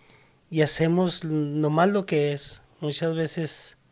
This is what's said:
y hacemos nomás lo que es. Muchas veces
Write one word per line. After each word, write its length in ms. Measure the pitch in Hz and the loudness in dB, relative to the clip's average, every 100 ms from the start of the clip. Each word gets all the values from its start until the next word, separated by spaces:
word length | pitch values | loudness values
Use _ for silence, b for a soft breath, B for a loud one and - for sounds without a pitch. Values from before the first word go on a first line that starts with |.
| b b b b - | b b b b -6
y 120 | 156 | 0
hacemos 640 | 151 - 160 175 185 - | 2 4 4 2 2 0
nomás 640 | 160 156 147 151 151 156 185 | -2 -2 -2 0 2 4 4
lo 160 | 202 190 | 2 0
que 260 | 156 147 | 0 0
es. 280 | 143 - - _ - | -2 -8 -12 _ -8
Muchas 340 | 151 143 165 165 | -6 -4 -2 -2
veces 640 | 156 - 156 - - - _ | -2 -2 -4 -4 -8 -14 _